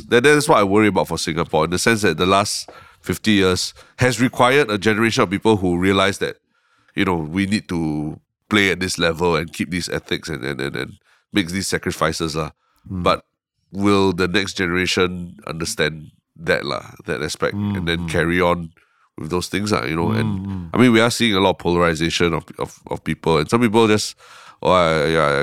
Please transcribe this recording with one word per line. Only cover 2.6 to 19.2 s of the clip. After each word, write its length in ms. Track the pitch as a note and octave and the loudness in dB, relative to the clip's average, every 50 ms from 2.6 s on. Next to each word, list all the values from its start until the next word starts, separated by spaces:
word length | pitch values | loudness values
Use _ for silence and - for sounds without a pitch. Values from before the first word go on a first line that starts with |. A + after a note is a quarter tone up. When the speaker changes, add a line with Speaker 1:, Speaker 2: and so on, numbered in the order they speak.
| - - - - - - _ _ | -10 -12 -18 -20 -20 -20 _ _
Speaker 1:
fifty 320 | _ - F#2 - - A2 G#2 G2 | _ -8 -8 -4 0 2 2 4
years 340 | F#2+ F#2 F2+ F#2 - - - - - _ _ - | 4 2 2 0 -4 -8 -10 -16 -20 _ _ 0
has 220 | B2 B2+ A#2+ G#2 | 0 0 2 2
required 500 | B2 B2 - - B2 B2 C3 D3 C#3+ - | 0 -2 2 2 4 4 4 4 2 2
a 60 | G#2 G#2 | -2 0
generation 440 | E2+ A2 G#2+ G2+ A2+ A2+ G#2 C3 | 0 0 2 4 2 2 4 2
of 80 | A#2 F2 | 2 2
people 260 | G2 F#2+ - A2+ A2 | 0 0 2 2 2
who 220 | F#2+ F#2+ F2+ F2 F2 | 2 2 0 0 2
realize 400 | F2+ F#2+ G2 F#2+ F#2+ G2 G2 - | 2 2 4 4 2 2 0 -2
that, 180 | - C2+ A1 - _ _ _ _ _ _ _ _ _ _ _ | -6 -6 -6 -10 _ _ _ _ _ _ _ _ _ _ _
you 100 | - F#2+ | -2 0
know, 100 | F#2+ F2+ | 0 0
we 300 | E2 D#2 D2+ E2 F#2+ G2 | -2 -2 -4 -2 -2 -2
need 220 | F#2+ G#2 G2+ - - | 0 -2 -4 -4 -4
to 500 | F#2 E2 E2 D#2 D2+ D2+ D2 D#2 D2 - _ _ _ _ _ _ | -4 -4 -2 -2 -2 -4 -4 -6 -8 -12 _ _ _ _ _ _
play 200 | G#2 G#2 G2 F#2+ | 0 2 2 2
at 80 | E2+ F2 | 0 0
this 180 | F#2+ F2+ - - | -4 -6 -2 0
level 360 | E2+ E2+ D#2+ D#2 F2+ F2 E2+ | 0 0 0 0 0 0 0
and 160 | D2+ E2+ E2+ | 0 -2 -6
keep 180 | - - G2+ C#2+ | -6 -8 -6 -4
these 180 | F2 F2 D#2+ - | -4 -6 -6 -4
ethics 400 | - D#2 - - F2+ D#2 - - | -6 -8 -6 -6 -8 -8 -6 -10
and, 160 | D#2 C2+ A#1+ | -10 -8 -8
and, 160 | C#2 C#2 B1+ | -8 -6 -6
and, 160 | C2+ C#2 C2 | -6 -8 -6
and 160 | B1+ C2 - - - _ _ _ _ _ _ | -8 -10 -10 -12 -20 _ _ _ _ _ _
make 160 | - G#2 F#2 E2 | -4 -4 -4 -2
these 180 | F2 G2 F#2 | -4 -6 -4
sacrifices 680 | - - D#2+ - - E2+ - D#2 D#2+ D#2+ - E2 D#2 D2 | -4 -4 -4 -4 -6 -4 -2 -2 -2 -2 -2 -4 -4 -4
lah. 140 | D#2+ D#2 D2+ - _ _ _ _ _ _ - | -4 -6 -6 -10 _ _ _ _ _ _ -10
Speaker 2:
Mm. 120 | F#2+ F2+ | -8 -2
Speaker 1:
But 220 | F2 F#2 E2 - - _ _ _ _ _ _ _ _ _ | 0 0 0 0 -4 _ _ _ _ _ _ _ _ _
will 400 | - G2 G2+ G2+ G2+ G2 G2 G2 | -8 -2 2 2 4 4 4 2
the 160 | F2 E2+ F#2 F2+ | 2 0 -2 0
next 260 | F2 G#2 F#2+ F2+ - | 0 -2 -2 -2 -4
generation 840 | - F#2+ E2+ F2 F2+ F2+ E2+ - G2+ F#2 F2+ F2+ F2+ F2 F2 - - - - | -4 -2 -2 0 -2 -2 -2 0 0 0 0 -2 -6 -10 -12 -14 -16 -14 -12
understand 640 | D#2+ D#2+ E2 - - - D#2+ D#2 D#2 D#2 D2+ D2 _ _ _ _ _ | -8 -8 -8 -8 -4 -4 -4 -4 -4 -8 -14 -20 _ _ _ _ _
that 280 | - E2 E2+ F2 B1+ - | -12 -4 -2 -2 -2 -2
lah, 280 | C#2+ C2+ - - - - - - | -6 -8 -8 -10 -14 -20 -16 -10
that 160 | - D#2+ A#1+ | -8 -6 -6
aspect, 320 | D2 D#2 - - - - - | -6 -8 -6 -4 -4 -4 -4
and 340 | G2+ G#2 G2+ G2+ F#2+ F2 E2+ | -4 -4 -4 -4 -4 -4 -4
then 120 | E2+ E2+ | -4 -4
Speaker 2:
Mm, 60 | F2 | -4
mm. 40 | E2 | -2
Speaker 1:
carry 300 | D#2+ F2 D#2+ E2+ F2 F2+ | -2 0 0 0 2 2
on 300 | F2+ F2 F2 F2 E2+ D#2+ - _ _ _ _ _ _ _ _ | 2 2 0 -2 -4 -10 -14 _ _ _ _ _ _ _ _
with 120 | - | -12